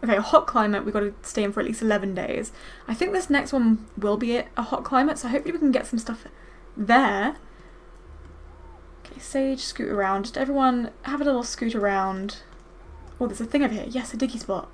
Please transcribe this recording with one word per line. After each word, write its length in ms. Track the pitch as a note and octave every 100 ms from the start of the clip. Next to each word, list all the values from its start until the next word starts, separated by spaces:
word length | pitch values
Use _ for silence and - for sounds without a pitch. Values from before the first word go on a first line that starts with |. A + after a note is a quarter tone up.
Okay, 140 | A#3 G3+
a 40 |
hot 260 | G#3 D#4 D#4
climate, 380 | B3 G#3 G3+ G#3
we've 80 |
gotta 200 | G#3 G#3 G3+
stay 220 | - -
in 80 | G3+
for 80 | G#3
at 60 | -
least 160 | A3+
eleven 340 | A3 G#3 G3 F#3
days. 360 | - - A3 - - - -
I 60 |
think 200 | A3+ F#4
this 160 | G4 F4+
next 240 | C#4 C4+
one 340 | C4+ A#3 A3 - -
will 200 | G#3 G#3+
be 200 | A#3 A#3+
a, 80 | - -
a 60 |
hot 200 | A3+ -
climate, 340 | - B3+ C#4+ -
so 100 | A#3+
hopefully 240 | B3+ -
we 80 | E4
can 120 | D4
get 140 | A#3+ -
some 140 | A#3
stuff 260 | A3+ A3+ - - - - - -
there. 600 | G#3 A#3 C4+ G3+ G#3+ D4 - - - - - - - - - - - - - - - - -
Okay, 140 | -
Sage, 400 | - C#4 C4+ C4
scoot 300 | - - A#3
around. 340 | G3+ F#3+ G3
Just 140 | G3 -
everyone 540 | C4+ C#4 C4 B3 A#3 -
have 180 | - C#4+
a 20 |
little 200 | D4 B3+
scoot 320 | A#3+ - A#3 A3+
around. 680 | G3+ G3 F#3+ F#3+ G3 - - - - - - - - -
Oh, 80 | B3
there's 120 | A3+
a 60 | A3+
thing 180 | C#4+
over 100 | C#4
here. 120 | G#3+ -
Yes, 260 | B3 A#3+
a 40 | A3+
diggy 220 | C4 A3+
spot. 300 | - G3 -